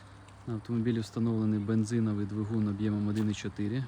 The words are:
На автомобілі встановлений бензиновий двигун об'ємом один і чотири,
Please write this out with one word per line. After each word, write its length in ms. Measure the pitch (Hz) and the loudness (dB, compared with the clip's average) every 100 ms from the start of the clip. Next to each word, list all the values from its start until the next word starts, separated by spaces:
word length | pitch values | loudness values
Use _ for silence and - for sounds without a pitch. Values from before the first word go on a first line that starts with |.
| - - - - - | -20 -20 -20 -14 -8
На 60 | |
автомобілі 460 | 110 - 117 113 113 | -6 -2 0 2 0
встановлений 600 | 107 120 117 110 110 107 | -2 0 2 2 2 2
бензиновий 680 | 101 110 107 120 110 101 | 2 2 2 2 2 0
двигун 420 | 101 107 104 113 104 | -2 -2 -2 0 0
об'ємом 400 | 101 107 104 104 | 0 0 0 0
один 240 | 107 107 | 0 0
і 20 | |
чотири, 500 | 98 104 - 104 131 | -2 -6 -4 -2 -2